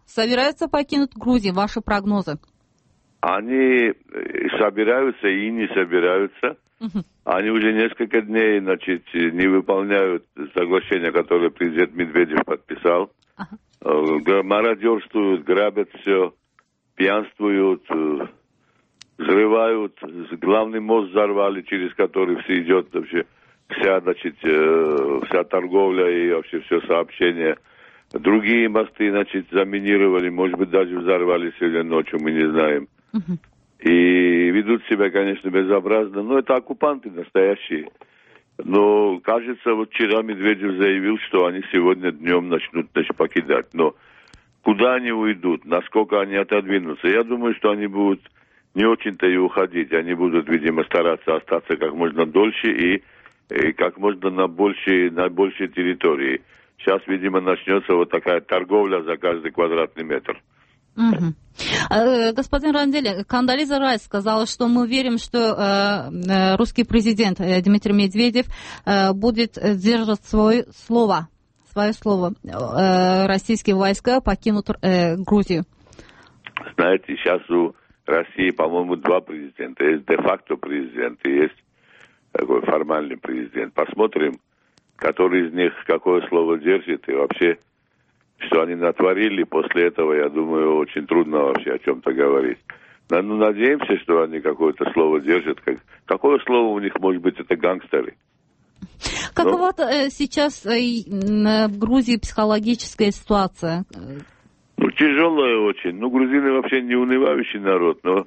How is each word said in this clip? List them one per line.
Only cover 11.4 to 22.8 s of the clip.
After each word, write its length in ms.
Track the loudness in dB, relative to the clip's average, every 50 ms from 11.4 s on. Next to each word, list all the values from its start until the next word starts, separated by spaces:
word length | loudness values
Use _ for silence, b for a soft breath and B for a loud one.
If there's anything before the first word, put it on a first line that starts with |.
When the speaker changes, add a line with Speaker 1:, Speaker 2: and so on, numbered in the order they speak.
| 2 0
Speaker 2:
президент 420 | -2 -2 -4 -2 0 0 0 0 0
Медведев 500 | -6 -4 -2 2 0 2 2 0 -4 -2
подписал. 680 | -2 -6 -8 _ -12 -8 -2 0 2 2 2 0 -4 _ _ _ _ _
Speaker 1:
Ага. 200 | -18 -18 -18 -18 -20 _ _ _ _ -4
Speaker 2:
Э, 340 | -2 0 0 2 0 0 0 0
г-, 160 | 2 2 2
мародерствуют, 1040 | 2 0 0 2 2 0 0 0 0 0 0 0 -2 -4 -2 0 0 2 0 0 0
грабят 460 | 0 2 2 2 0 0 -2 -6 -6 -8 -8
всё, 320 | -2 0 2 2 0 0 -4 _ _ _ _ _ _ _ _ _ _ _ _
пьянствуют, 880 | -2 0 0 0 0 -4 -6 _ -4 -2 0 2 2 2 2 0 -2 _ -6
э, 360 | -4 -2 -2 -2 -4 -4 -6 -10 -14 _ _ _ _ _ _ _ _ _ _ _ _ -20 -20 _ _ -8
взрывают. 760 | -2 0 2 2 4 4 2 2 2 2 0 -2 -4 -8 _ -14
С-, 360 | -16 -16 -14 -14 -14 -12 -10
главный 420 | -4 0 2 2 2 2 -2 -4 -6
мост 320 | -2 0 0 0 0 0
взорвали, 500 | 0 0 2 2 2 0 0 0 -2 -4
через 320 | -8 -8 -6 -6 -6 -6 -2
который 480 | -2 -2 0 0 -2 0 0 -2 -4 -2
все 200 | -2 -2 -2 2
идёт 280 | 2 2 2